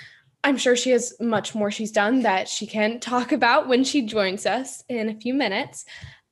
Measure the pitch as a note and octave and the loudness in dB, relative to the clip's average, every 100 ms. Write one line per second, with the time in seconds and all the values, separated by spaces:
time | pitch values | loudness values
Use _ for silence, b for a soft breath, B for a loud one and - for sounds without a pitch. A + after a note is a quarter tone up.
0 | B B B _ C4+ C4 B3+ B3 B3+ A#3+ | B B B _ 0 2 4 2 4 2
1 | A#3+ - A#3 G#3+ - G#3+ G#3 G#3 G#3+ A3 | 0 -4 -2 -2 -2 -2 -2 -2 -4 0
2 | G#3 C4 A3+ F#3+ - - G#3 A3 G#3+ A#3+ | 2 2 2 0 -2 -6 -6 -2 -2 -2
3 | - B3 A#3+ C#4+ A#3 C4+ C4 B3 C4 D4 | -4 -2 0 2 4 4 4 2 2 0
4 | A3 G#3+ F#3+ G3 G3 G#3+ C4 - - B3 | 0 0 0 0 -2 -2 -4 -12 -8 -4
5 | A3 A3 A#3+ C4+ A#3+ G3 - - - B | -4 -4 -4 0 0 -2 -4 -10 -18 B
6 | B B _ | B B _